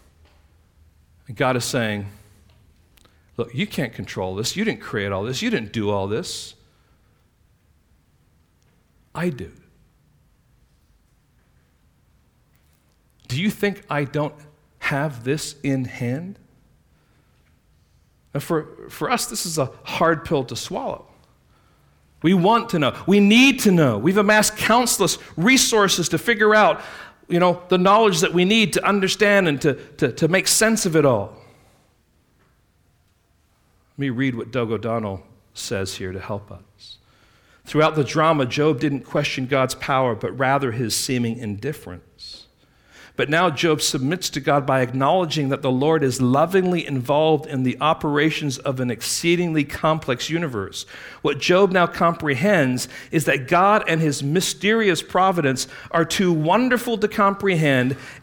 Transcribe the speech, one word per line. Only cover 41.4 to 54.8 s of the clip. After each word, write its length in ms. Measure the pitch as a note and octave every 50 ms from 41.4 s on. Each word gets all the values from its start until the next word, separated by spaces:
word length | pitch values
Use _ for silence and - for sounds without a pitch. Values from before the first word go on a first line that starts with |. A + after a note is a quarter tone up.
| A#2 G#2 G2+ G2+ C3 C#3 D3+ - - F2+ F2+ - _ _ _ - - - - - - _ _ _ _ _ _ _ _ _ _ - - - -
But 140 | - C3 C#3
now 200 | D#3 E3 F#3 F3
Job 320 | C#3+ - E3+ E3 D#3 -
submits 480 | - - - C#3+ B2+ C#3 F3+ F3+ - -
to 100 | - D3
God 260 | C3 D#3 C#3+ C#3+ C3
by 140 | C#3+ C3+ C3
acknowledging 720 | B2+ A#2+ B2+ C3 C3+ C#3+ F3 F#3 F3+ D3+ C3+ D#3 C#3+ C3+
that 120 | C#3+ -
the 80 | - C3+
Lord 340 | B2+ B2+ C#3+ D#3 D#3+ D#3+ C#3+
is 180 | C3 A#2+ -
lovingly 680 | C3 B2 B2+ C#3+ D#3+ E3+ F#3+ F#3+ F3+ F3+ F3+ E3 -
involved 600 | - C#3+ B2+ A#2+ - C#3+ D3+ D#3 D#3+ D#3 C#3 D3
in 160 | - D3 C3 B2+
the 120 | B2+ A#2+ -
operations 760 | D3+ D#3 E3 - - D3+ D3 D3 D3+ D#3+ D#3 - D#3 C#3+ B2+ -
of 200 | - C#3+ C3 B2+
an 100 | B2+ B2
exceedingly 760 | A2+ A2 - - - - - E3+ F3 E3+ F3+ E3+ D#3+ D3+ C#3
complex 640 | C#3+ - - - D#3 D#3+ D#3 - - B2 - - -
universe. 560 | D#3 E3 F3 C#3 B2 G#2 F#2+ - - - - - - - - - - -
What 160 | - D3 D3
Job 360 | C#3 - - F3+ F#3 G3+ F#3 F#3
now 120 | F#3 E3+
comprehends 1040 | E3+ - - F3+ E3+ E3 - D#3 D3 C3+ A#2+ D#3+ G#3 G#3 E3+ C3+ B2+ B2+ A#2+ - - - - - -
is 140 | - D#3+ -
that 240 | - C#3 C#3+ B2+ -
God 340 | F3 F3 F#3+ G3+ G#3+ G#3+ - -
and 100 | E3 D#3+
his 240 | D#3+ D3+ C3+ - C#3
mysterious 800 | C#3 D#3 F#3+ F3+ - - - F3+ G#3 A3 A3+